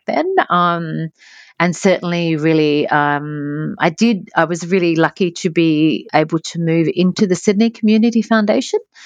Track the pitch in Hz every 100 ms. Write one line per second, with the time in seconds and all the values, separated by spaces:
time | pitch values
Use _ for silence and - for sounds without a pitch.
0 | - 254 339 381 - 175 175 170 165 156
1 | 160 - - - - _ 175 165 202 180
2 | 175 175 165 160 156 160 151 147 - 147
3 | 147 147 151 151 143 147 156 - 165 160
4 | 226 202 - - 160 170 170 190 175 160
5 | 160 - 180 170 185 165 165 151 156 120
6 | - 151 156 165 - 170 165 165 156 -
7 | 185 180 208 175 - 202 226 226 214 220
8 | 233 226 208 220 214 240 - 427 - _